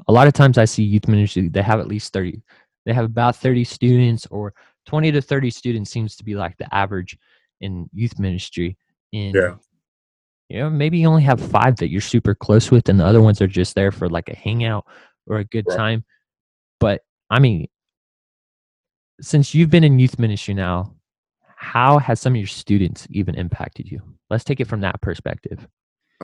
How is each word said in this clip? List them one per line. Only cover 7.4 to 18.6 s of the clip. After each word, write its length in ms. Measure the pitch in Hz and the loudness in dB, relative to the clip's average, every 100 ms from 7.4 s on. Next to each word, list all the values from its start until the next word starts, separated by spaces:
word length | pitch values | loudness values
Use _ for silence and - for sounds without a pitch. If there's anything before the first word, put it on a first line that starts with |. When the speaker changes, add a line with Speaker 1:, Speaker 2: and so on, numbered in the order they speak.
| _ _ | _ _
Speaker 1:
in 280 | 98 90 85 | -12 -12 -12
youth 260 | 101 113 - | -6 -6 -4
ministry. 580 | 95 90 - - 87 92 _ _ _ | -6 -6 -8 -8 -8 -8 _ _ _
And, 220 | 107 101 98 | -10 -4 -2
Speaker 2:
Yeah. 200 | 90 90 _ _ _ _ _ _ _ _ - | -2 -6 _ _ _ _ _ _ _ _ -14
Speaker 1:
you 100 | 95 | -8
know, 100 | 151 | -4
maybe 300 | 156 151 170 | -2 -2 0
you 80 | 165 | 2
only 160 | 160 | 4
have 180 | 139 120 | 4 2
five 360 | - 104 120 123 | 0 2 2 0
that 120 | 85 | -2
you're 120 | 92 | -4
super 340 | - 117 101 101 | -2 -2 0 -2
close 340 | - 107 - | 2 2 4
with, 200 | 120 - | 4 4
and 100 | 98 | 4
the 60 | 85 | 6
other 160 | 113 | 6
ones 200 | 110 101 | 6 4
are 60 | 95 | 0
just 260 | 92 92 | 0 -2
there 180 | - 98 | -2 -2
for, 160 | 95 90 | -2 -6
like, 220 | 85 - | -6 -8
a 60 | - | -12
hangout 500 | - 113 113 107 - - _ _ - | -8 -6 -4 -6 -10 -20 _ _ -8
or 100 | 107 | -8
a 60 | 107 | -6
good 200 | 113 101 | -8 -6
Speaker 2:
Right. 100 | 90 | -4
Speaker 1:
time. 280 | 110 113 - _ _ _ _ _ _ - | -2 -4 -8 _ _ _ _ _ _ -2
But, 240 | 110 101 - _ - | 0 0 -8 _ -2
I 100 | 117 | 2
mean, 280 | 135 90 - _ _ _ _ _ _ _ _ _ | 4 2 -6 _ _ _ _ _ _ _ _ _